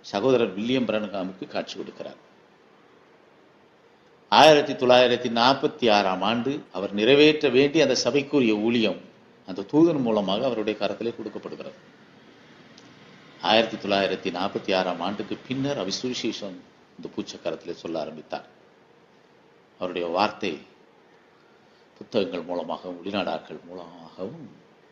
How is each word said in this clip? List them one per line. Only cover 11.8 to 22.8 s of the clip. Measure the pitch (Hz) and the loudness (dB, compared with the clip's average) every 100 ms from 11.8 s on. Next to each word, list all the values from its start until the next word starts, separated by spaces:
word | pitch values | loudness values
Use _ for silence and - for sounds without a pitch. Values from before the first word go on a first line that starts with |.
| - - - - - - - - - - - - - - - - | -20 -20 -20 -20 -20 -20 -20 -20 -20 -20 -20 -20 -20 -20 -20 -6
ஆயிரத்தி | 85 110 113 101 | 2 4 4 -4
தொள்ளாயிரத்தி | 98 98 95 92 95 | -2 0 0 -2 -6
நாற்பத்தி | 85 98 113 - | -4 -4 -4 -2
ஆறாம் | 92 92 87 | 0 0 -4
ஆண்டுக்கு | 87 104 104 107 | -6 -6 -8 -10
பின்னர் | - 131 139 139 | -8 -6 -4 -4
அவர் | 95 - | -6 -6
சுவிசேஷம் | 127 120 117 104 101 90 - _ _ | -6 -4 -6 -6 -12 -14 -20 _ _
இந்த | - - | -18 -12
பூச்சக்கரத்திலே | - 101 95 85 78 - 82 | -10 -12 -8 -8 -8 -10 -12
சொல்ல | 85 80 | -8 -6
ஆரம்பித்தார். | 78 78 - - - _ _ _ _ _ _ _ _ _ _ _ _ _ | -8 -10 -12 -12 -14 _ _ _ _ _ _ _ _ _ _ _ _ _
அவருடைய | 90 87 85 | -6 -4 -2
வார்த்தை | 87 104 - 98 78 - _ _ _ _ _ _ _ _ _ _ _ _ | 0 0 -2 -8 -8 -14 _ _ _ _ _ _ _ _ _ _ _ _
புத்தகங்கள் | _ - 113 90 87 82 | _ -6 -4 -2 -6 -6
மூலமாகவும் | 87 82 80 | -8 -6 -10